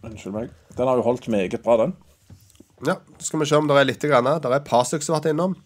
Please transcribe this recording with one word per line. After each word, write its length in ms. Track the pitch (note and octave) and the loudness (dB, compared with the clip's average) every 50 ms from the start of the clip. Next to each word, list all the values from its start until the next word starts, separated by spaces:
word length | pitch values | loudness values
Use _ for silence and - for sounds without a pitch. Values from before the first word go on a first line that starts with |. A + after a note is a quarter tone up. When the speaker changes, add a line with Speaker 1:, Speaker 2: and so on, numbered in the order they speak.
Speaker 1:
unnskyld 300 | - - G#2+ - - F#2+ | -16 -16 -18 -14 -12 -8
meg, 160 | G2 G#2+ A#2 - - _ _ _ - | -8 -8 -8 -10 -14 _ _ _ -6
den 100 | - B2 C3 | -4 0 0
har 80 | B2+ | 0
jo 60 | B2 | 2
holdt 260 | A2 A#2 B2 A#2+ - A#2 | 2 0 -2 -2 -4 -2
meget 340 | A2 G2+ F#2 F#2 A2+ A2+ | -2 0 0 -2 -4 -4
bra, 140 | - A2 A#2+ | 2 2 4
den. 160 | A2 A2+ E3 F#3 - _ _ _ _ _ _ - _ _ _ _ _ - _ _ _ B2 | 4 2 0 -2 -8 _ _ _ _ _ _ -20 _ _ _ _ _ -20 _ _ _ -4
Speaker 2:
Ja, 120 | D3+ F#3 - _ _ - - | -4 -4 -4 _ _ -20 -12
så 60 | - | -10
skal 140 | - - D#3+ | -6 -4 -4
vi 60 | D3+ | 0
se 100 | C#3+ D3 | 2 2
om 120 | D3+ D#3 D3 | 2 2 4
det 80 | C#3+ | 4
er 80 | C#3+ C#3 | 4 4
litt 160 | C3 B2 - | 4 0 -2
grann. 240 | - D3 C#3+ B2 A#2 | 0 2 2 2 4
Det 260 | C3 D#3 E3 C#3+ B2 | 2 -2 0 0 0
er 60 | B2+ | -2
et 80 | C#3 C#3+ | -2 0
par 180 | - A#2+ A#2+ B2 | 2 2 2 2
stykker 180 | - - D#3 D3 | 2 -4 -6 -4
som 100 | - E3 | -2 -4
har 60 | D3+ | -2
vært 80 | D3 D#3+ D3+ | 0 -2 0
innom. 200 | D#3 F3 F#3+ F3+ - _ | 0 -2 -2 -4 -6 _